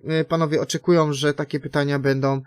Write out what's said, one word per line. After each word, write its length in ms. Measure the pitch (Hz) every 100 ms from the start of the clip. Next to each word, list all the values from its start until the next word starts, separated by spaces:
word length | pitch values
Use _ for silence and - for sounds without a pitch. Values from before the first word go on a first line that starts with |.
| 143
e, 160 | 160
panowie 380 | 160 165 160 160
oczekują, 520 | 160 160 - 170 151
że 200 | 139 147
takie 260 | 147 147 147
pytania 400 | 135 151 143 143
będą, 420 | 135 135 143 135